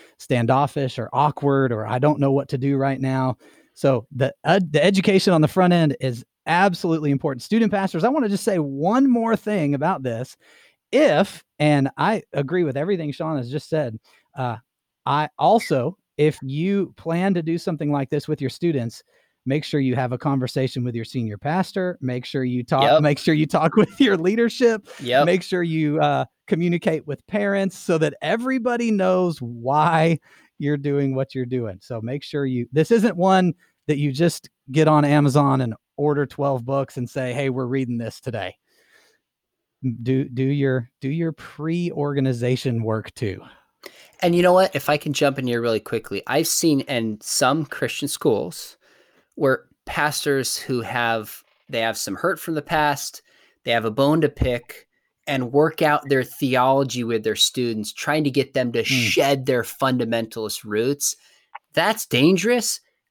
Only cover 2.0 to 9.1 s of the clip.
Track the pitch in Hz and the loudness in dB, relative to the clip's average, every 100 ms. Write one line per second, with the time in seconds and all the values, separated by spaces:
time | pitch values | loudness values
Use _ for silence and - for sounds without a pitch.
2 | 147 151 135 139 135 135 139 139 135 135 | 2 2 2 0 -2 -4 0 0 0 -2
3 | 131 131 131 - - _ _ - 139 123 | -2 -2 -2 -4 -12 _ _ -2 0 0
4 | - 123 131 - 151 196 165 147 170 190 | -2 -2 -2 -2 2 2 2 2 4 4
5 | 196 190 202 165 151 190 180 175 156 - | 4 4 4 4 4 4 4 4 2 0
6 | 135 120 - _ - 170 196 170 175 160 | -4 -6 -12 _ -2 2 2 0 -2 0
7 | 151 139 151 127 - 226 214 196 190 165 | 0 0 -2 -6 0 2 2 0 -2 0
8 | 220 302 214 202 220 185 143 135 170 247 | 0 2 0 0 0 0 -2 -2 0 4
9 | 277 | 4